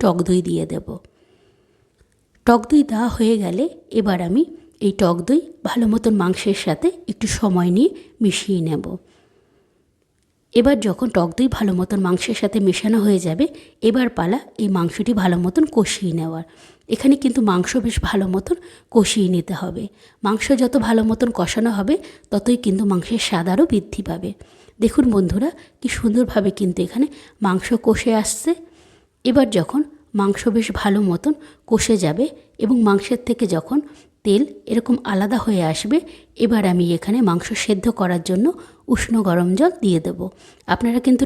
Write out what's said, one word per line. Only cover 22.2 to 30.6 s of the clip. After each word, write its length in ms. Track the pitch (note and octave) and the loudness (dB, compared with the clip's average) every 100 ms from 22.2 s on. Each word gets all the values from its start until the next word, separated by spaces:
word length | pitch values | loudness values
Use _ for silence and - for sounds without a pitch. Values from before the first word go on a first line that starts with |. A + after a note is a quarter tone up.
| _ | _
ততই 280 | G3+ A#3+ B3 | -2 0 0
কিন্তু 260 | A#3 F#3+ | 0 0
মাংসের 360 | G3+ F#3 E3 A3+ | 2 0 0 -4
স্বাদ 260 | - F3+ E3+ | -2 -2 0
আরও 160 | F#3 E4 | 2 2
বৃদ্ধি 360 | G#3 G3 - | 0 -2 -8
পাবে। 280 | F#3+ E3+ F#3+ G3 - _ - - | -8 -8 -8 -12 -18 _ -20 -2
দেখুন 240 | A3 - B3 | 0 2 2
বন্ধুরা, 400 | G#3 F3+ F3+ C#4 - - _ | 2 2 0 -2 -4 -14 _
কি 100 | A#3+ | -8
সুন্দরভাবে 600 | - A#3 G#3+ B3+ A3 G3+ | -2 0 2 2 0 -2
কিন্তু 280 | F#3+ F#3+ F3+ | 0 -2 -2
এখানে 240 | F3+ A3+ C#4+ - - _ | -4 -2 -4 -4 -20 _
মাংস 240 | G3+ F#3 - A3+ | -2 -2 -2 -2
কষে 280 | A3+ G#3+ - | 0 0 2
আসছে। 360 | A3 G#3 - - F4 - _ _ _ _ _ | 0 0 -4 -4 -4 -6 _ _ _ _ _
এবার 220 | B3+ B3+ C4 | 0 2 2
যখন 300 | G3+ D#3+ C4+ D4+ - _ | 0 -2 -2 -4 -8 _
মাংস 260 | G#3 G3 G3+ A#3+ | -2 0 0 0
বেশ 200 | A3 | 0